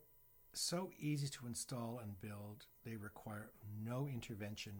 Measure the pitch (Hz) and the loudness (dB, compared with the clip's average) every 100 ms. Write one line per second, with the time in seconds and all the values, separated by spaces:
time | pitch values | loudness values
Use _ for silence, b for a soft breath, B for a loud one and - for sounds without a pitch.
0 | - - - - - - - 175 190 - | -8 -20 -20 -20 -10 0 4 4 2 2
1 | 147 147 139 - 120 117 - 127 117 120 | 4 6 4 2 -2 -2 0 0 2 0
2 | 110 101 107 104 104 107 - - - 113 | -2 -2 -4 -4 -4 -8 -12 -12 -4 -4
3 | 104 - - 104 110 - 104 107 110 123 | -4 -6 -4 -4 -6 -8 -6 -2 2 2
4 | 143 123 - 107 104 104 - 101 | 2 0 -2 -2 0 -2 -4 -4